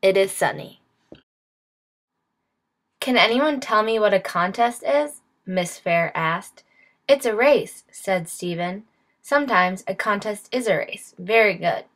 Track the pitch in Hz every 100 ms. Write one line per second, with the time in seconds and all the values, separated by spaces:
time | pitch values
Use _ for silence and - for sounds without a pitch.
0 | 196 190 196 - 160 - - - _ _
1 | _ - _ _ _ _ _ _ _ _
2 | _ _ _ _ _ _ _ _ _ _
3 | - 247 202 240 302 285 - 214 220 226
4 | 214 196 - 175 175 196 240 240 - 285
5 | 294 - _ _ - 185 175 - - 170
6 | 165 - 160 170 - - _ _ _ _
7 | - 277 254 214 262 277 - - _ -
8 | - 185 165 - 175 170 175 190 220 _
9 | _ _ - 285 285 202 180 190 - 190
10 | - 202 214 202 - 254 233 185 - -
11 | - - 180 226 214 175 - 101 -